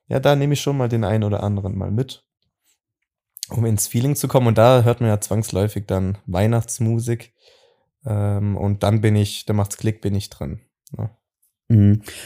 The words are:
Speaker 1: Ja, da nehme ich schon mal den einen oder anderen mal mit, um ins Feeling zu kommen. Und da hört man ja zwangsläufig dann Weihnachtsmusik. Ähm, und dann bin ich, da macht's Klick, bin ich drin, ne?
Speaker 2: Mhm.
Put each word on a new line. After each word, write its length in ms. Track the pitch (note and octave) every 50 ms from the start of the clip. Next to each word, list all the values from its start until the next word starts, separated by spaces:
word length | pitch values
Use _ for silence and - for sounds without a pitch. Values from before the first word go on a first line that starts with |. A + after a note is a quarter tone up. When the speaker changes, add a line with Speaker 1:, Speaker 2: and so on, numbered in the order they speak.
| _ _
Speaker 1:
Ja, 120 | - C3
da 140 | C3 C#3+ C#3+ C#3+
nehme 160 | C#3 C#3+ D3
ich 80 | C3
schon 160 | - - C#3 C#3
mal 100 | B2+ A#2+
den 160 | A#2+ A2+ A2
einen 220 | F#2 G#2+ A2 G#2+
oder 180 | G#2 G#2 - -
anderen 340 | G2+ G#2 G2+ G2 F#2+ G2 F#2+
mal 140 | F#2+ F#2+
mit, 320 | G2+ A2+ C3 - - - _ _ _ _ _ _ _ _ _ _ _ _ _ _ _ _ _ _ _ _ _ _ _ - - -
um 160 | - - A#2
ins 220 | A2+ G#2+ G2+ - -
Feeling 280 | - A#2 A#2+ C#3 D3
zu 140 | - - C3
kommen. 180 | - C#3 B2 A#2
Und 100 | A2 A2
da 260 | A2 A#2+ C3 B2+ A2+
hört 180 | A#2 A#2+ -
man 80 | B2 A2+
ja 100 | G#2 G#2
zwangsläufig 680 | - - F#2+ G#2+ A2+ - - F#2+ G2 G#2 - G#2 G2+
dann 320 | - F#2+ F#2+ F#2+ F#2 G2 - - -
Weihnachtsmusik. 1040 | F2+ F2 G2+ A2 A#2 A#2 A2+ - - - A#2 A2+ A#2 A2+ A2+ B2 A#2 A#2 - - _ _ _ _ _ _ _ _ _ _ _ _ _ _ _
Ähm, 500 | A#2+ G#2+ G#2 G2+ G2+ G2+ G2+ G#2 G#2 G2+
und 280 | F#2 - G2+ G2+ G2+ -
dann 180 | G2 G#2 A2+
bin 160 | G#2 A2 G#2+ G#2
ich, 280 | G#2 G#2 - - -
da 60 | - G#2+
macht's 220 | G#2 G2+ G2+ -
Klick, 240 | - - A2 G#2+ -
bin 160 | - G#2 G2
ich 140 | G2 G2 -
drin, 320 | - - - C#2 D2 A2 - _ _ _ _ _ - -
ne? 120 | A2 G#2+ - _ _ _ _ _ _ _ _ _ _ _
Speaker 2:
Mhm. 360 | A#2 G#2+ G2+ G2+ G#2 G#2+ - - - - -